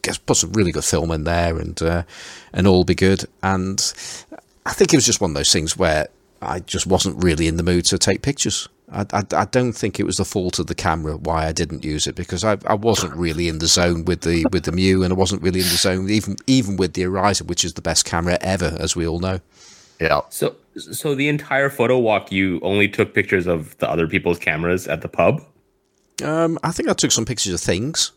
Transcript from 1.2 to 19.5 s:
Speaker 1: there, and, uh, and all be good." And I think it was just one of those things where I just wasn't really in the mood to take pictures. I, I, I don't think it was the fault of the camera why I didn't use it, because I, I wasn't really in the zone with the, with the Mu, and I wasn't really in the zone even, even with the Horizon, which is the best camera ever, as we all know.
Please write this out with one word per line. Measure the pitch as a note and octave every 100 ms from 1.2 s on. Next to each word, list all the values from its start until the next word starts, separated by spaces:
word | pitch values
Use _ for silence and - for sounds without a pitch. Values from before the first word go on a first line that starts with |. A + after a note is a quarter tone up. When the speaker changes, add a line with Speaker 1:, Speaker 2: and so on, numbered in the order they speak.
Speaker 1:
there, | D#2 E2+ E2+ E2
and, | D#2+ E2
uh, | E2 E2+ E2+ - - - -
and | - F#2+
all | F#2
be | F2 F2
good." | F#2+ F#2+ - _
And | F#2+ F#2+ F#2+ G2 - - - - - - _ _ -
I |
think | - G3
it | D3
was | A#2+
just | G2+
one | F#2
of | C#2+
those | C#2+
things | F2+ D#2 -
where | F2 D2+ D2+ _ _ _
I | - F2+
just | - F#2+ E2+
wasn't | F#2 F#2+ D#2
really | F2+ D#2 D#2+
in | E2
the |
mood | E2+ F2+ E2+
to | F#2
take | - F#2+
pictures. | - - - - - _ _
I, | - G2+
I, | - F#2+ D#2
I | G2+
don't | B2+ B2+
think | A2 G#2+ -
it | -
was | F#2+
the | F#2+
fault | G2+ F2+ -
of | D#2+
the | E2+
camera | F#2 E2 D#2 D#2
why | D#2 D#2+ D#2
I |
didn't | D#2+ D#2+ D2+
use | D2+ D2+ -
it, | -
because | F2 F2+
I, | A2 G2+ -
I | G#2+
wasn't | A2+ G#2 F2 D#2
really | E2+ D#2+ E2+
in | D#2+
the | E2
zone | - F2 E2+ E2
with | E2+
the, | E2 E2+ D#2+
with | F2+ -
the |
Mu, | F2 F#2 F#2+
and | F2+
I | F#2
wasn't | F2+ G2
really | F3+ F#2
in | F2+
the | F2
zone | - F#2 F#2+
even, | G#2+ G2+ G2 -
even | C3 G2+ F#2+
with | F#2
the | F#2
Horizon, | F2+ F#2+ G2+ F#2+ E2
which | F2 F2
is |
the | -
best | E2 D#2+ -
camera | E2+ F2 F2
ever, | F#2 F#2+ E2 E2+
as | E2 F2
we | E2
all | E2
know. | F#2 F#2 _